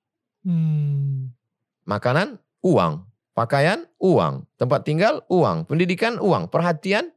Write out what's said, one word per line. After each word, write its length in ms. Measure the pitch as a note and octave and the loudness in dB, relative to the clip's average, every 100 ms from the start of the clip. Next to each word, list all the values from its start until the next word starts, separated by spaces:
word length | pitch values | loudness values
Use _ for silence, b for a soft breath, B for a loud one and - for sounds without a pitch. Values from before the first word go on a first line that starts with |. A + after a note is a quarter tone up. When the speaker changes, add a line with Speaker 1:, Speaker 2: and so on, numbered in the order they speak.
| _ _ _ _ | _ _ _ _
Speaker 1:
Hmm. 920 | F#3+ E3+ D#3+ D3+ D3 C#3+ C#3 C3+ C3 B2 _ _ _ _ | -4 0 0 0 0 -2 -2 -4 -8 -14 _ _ _ _
Speaker 2:
Makanan, 520 | - G2+ B2 C#3 G#3+ A#3 _ _ | -6 -2 0 0 0 -6 _ _
uang. 460 | F#3 D#3 E2+ D#2 F#2 _ _ | 2 4 2 -2 -10 _ _
Pakaian, 540 | - A#2 C#3 D3+ A3 E4+ _ | -4 0 2 2 0 -6 _
uang. 520 | F#3+ C3+ E2 C2+ - - | 2 2 2 -2 -10 -6
Tempat 260 | B2 C#3 | -2 -2
tinggal, 380 | G2 D#3 G#3 D4 - | -2 0 0 0 -2
uang. 360 | F3+ B2 E2 | 2 2 0
Pendidikan, 540 | D#2+ D3+ F3 F3+ A3+ A#3 | -2 -2 0 -2 -2 -2
uang. 320 | G#3 B2+ E2+ | 0 0 -2
Perhatian, 640 | C#3+ F3 D#3+ F#3+ G3+ E4+ | -2 -2 -2 -2 -2 -4